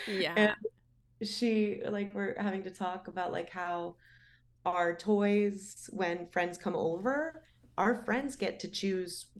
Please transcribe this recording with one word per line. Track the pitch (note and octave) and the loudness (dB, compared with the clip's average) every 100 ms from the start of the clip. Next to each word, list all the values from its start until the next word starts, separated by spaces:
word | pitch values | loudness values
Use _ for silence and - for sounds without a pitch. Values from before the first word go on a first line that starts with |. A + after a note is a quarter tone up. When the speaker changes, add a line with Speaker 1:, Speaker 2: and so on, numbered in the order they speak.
| - | -4
Speaker 1:
Yeah. | F#3+ D#3+ G#3+ G#3+ - G#3+ - _ _ _ - | 0 2 4 4 4 -6 -8 _ _ _ -10
Speaker 2:
And | G#3 | -8
she, | - A#3+ G#3+ G#3 - - | 0 2 4 2 0 -2
like, | G#3 G3 | -2 -4
we're | G3+ G3 - | -2 -2 -2
having | G#3 F#3+ | -2 -2
to | F#3 | -6
talk | F#3 F3+ F#3+ - | -4 -4 -4 -6
about, | F3 F3 | -4 -2
like, | F3 E3+ | -4 -6
how | F#3 F3 F3 F3 - - - - _ _ _ F#3 | -6 -4 -4 -6 -10 -20 -20 -20 _ _ _ 0
our | F3 E3+ | 2 2
toys, | E3+ G#3 G#3 G3+ G#3 G#3 G3 - - - | 2 4 4 6 6 4 0 -10 -16 -8
when | F#3 F3 F3 F3 | -2 0 -2 -2
friends | F3+ F3 F3 | 0 0 -2
come | G3+ E3 | -2 0
over, | E3 E3+ A3 C#4+ D#4+ D#4+ - _ - - | 0 0 0 0 -2 -6 -18 _ -6 0
our | G3+ A#3+ | 2 2
friends | - A#3 C#4+ - | 0 -2 -2 -2
get | F#3+ - | -4 -4
to | F3 | -6
choose | - G3 F#3 F3 - - | -2 -2 0 -4 -8 -14